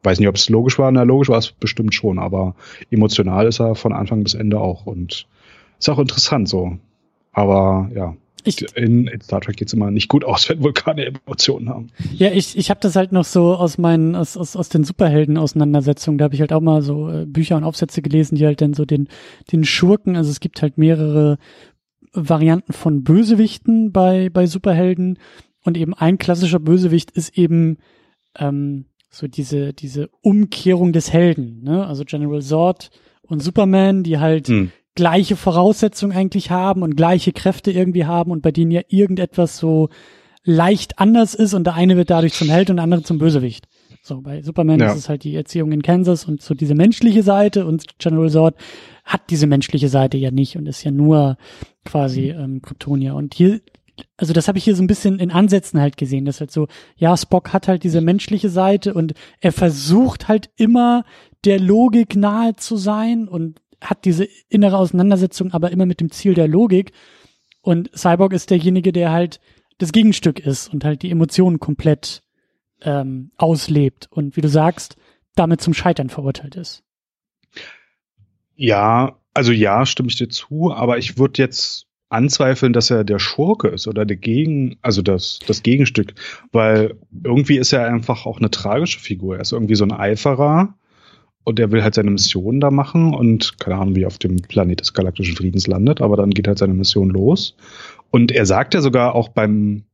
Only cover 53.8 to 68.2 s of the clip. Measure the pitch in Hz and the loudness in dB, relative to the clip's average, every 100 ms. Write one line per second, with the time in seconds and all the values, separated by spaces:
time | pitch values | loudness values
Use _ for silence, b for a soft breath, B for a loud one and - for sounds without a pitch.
53.8 | _ - - - 160 165 180 190 - 185 | _ -20 -20 -8 0 0 0 0 0 2
54.8 | 185 202 202 190 175 170 202 196 - 156 | 2 0 0 -2 0 2 4 2 0 0
55.8 | 143 - 135 135 139 135 147 160 147 B | 0 -2 -4 -4 -4 -6 -6 -4 -6 B
56.8 | B B 165 180 - 180 - 190 - 185 | B B 0 0 2 -2 0 -4 0 -2
57.8 | 180 165 165 202 - 208 208 175 190 202 | 0 0 2 0 -2 -4 -2 0 0 0
58.8 | 202 175 160 B B B 185 - 180 139 | -2 -2 -4 B B B -2 2 0 0
59.8 | 143 196 254 - - 214 - - 226 240 | 2 4 4 -2 0 -2 -2 -2 2 4
60.8 | 240 240 b b b _ 202 196 185 214 | 4 0 b b b _ 0 2 4 4
61.8 | 247 226 220 202 202 214 233 208 - 220 | 4 4 2 0 0 0 -2 -4 -8 -4
62.8 | 190 214 226 233 208 175 165 156 _ _ | -2 -2 -2 -4 -4 -8 -8 -12 _ _
63.8 | - 196 185 165 202 _ _ 220 202 190 | -6 -2 0 0 -2 _ _ 2 4 2
64.8 | 180 180 196 190 185 - 185 175 175 180 | 0 2 2 2 0 -2 -4 -2 -2 0
65.8 | 185 175 165 - 202 175 156 165 233 185 | -2 -2 -6 -2 0 2 2 2 4 2
66.8 | 190 b b b b b b _ - 170 | 0 b b b b b b _ -2 -2
67.8 | 185 - 180 170 | -2 -4 0 2